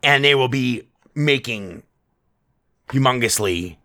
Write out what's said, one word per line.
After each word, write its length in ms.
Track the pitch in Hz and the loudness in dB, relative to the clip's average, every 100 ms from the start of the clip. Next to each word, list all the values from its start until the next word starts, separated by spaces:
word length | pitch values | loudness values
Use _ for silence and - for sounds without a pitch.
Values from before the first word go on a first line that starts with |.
And 220 | 147 139 | 2 4
they 120 | 143 139 | 4 4
will 120 | 127 | 2
be 420 | 135 127 117 - _ _ | 0 -2 -4 -8 _ _
making 680 | - 147 139 123 110 98 85 _ _ _ _ _ _ _ _ _ _ _ | -4 0 0 -2 -10 -10 -16 _ _ _ _ _ _ _ _ _ _ _
humongously 880 | 135 131 127 113 - 104 87 87 78 | 0 2 2 -2 0 -2 -2 -6 -12